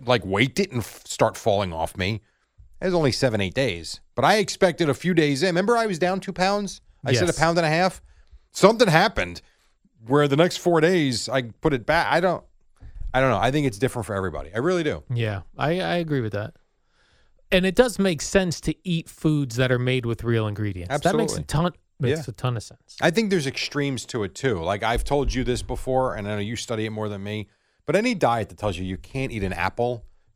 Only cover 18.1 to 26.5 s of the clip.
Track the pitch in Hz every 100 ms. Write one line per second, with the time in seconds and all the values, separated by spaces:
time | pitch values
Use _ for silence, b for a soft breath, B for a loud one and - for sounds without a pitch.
18.1 | 156 - 202 185 - - 156 - 165 156
19.1 | - 160 151 139 117 127 127 127 127 117
20.1 | 113 117 117 107 101 107 90 87 143 170
21.1 | 214 214 - 151 147 175 - _ - 127
22.1 | 151 139 113 127 117 - - _ - 160
23.1 | 170 220 185 135 - - 143 143 127 -
24.1 | 123 98 - 135 98 82 101 110 117 -
25.1 | 143 127 117 120 120 - 123 - 127 131
26.1 | 110 101 104 101